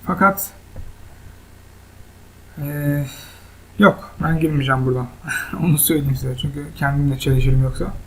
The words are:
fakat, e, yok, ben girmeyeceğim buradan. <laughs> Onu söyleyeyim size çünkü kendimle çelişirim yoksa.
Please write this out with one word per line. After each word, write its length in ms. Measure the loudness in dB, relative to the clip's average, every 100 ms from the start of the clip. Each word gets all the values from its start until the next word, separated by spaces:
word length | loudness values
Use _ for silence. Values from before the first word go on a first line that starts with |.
| -4
fakat, 440 | 2 2 2 -8 -12 -20 -14 -14 -16 -20 -20 -20 -20 -20 -20 -20 -20 -20 -20 -20 -20 -20 -20 -20 -12
e, 460 | -8 -4 -2 -2 -4 -10 -18 -20 -20 -20 -20 4
yok, 320 | 4 4 -10 -6
ben 180 | -2 0
girmeyeceğim 460 | 2 0 2 2 2
buradan. 200 | 0 -4 -10 -10
<laughs> 280 | -8 -8 -2
Onu 160 | 2 2
söyleyeyim 380 | 2 2 0 -2
size 200 | -4 -4
çünkü 300 | -4 -6 -12 -4
kendimle 420 | -2 2 0 0
çelişirim 440 | 2 4 6 4
yoksa. 240 | 4 0 -6 -6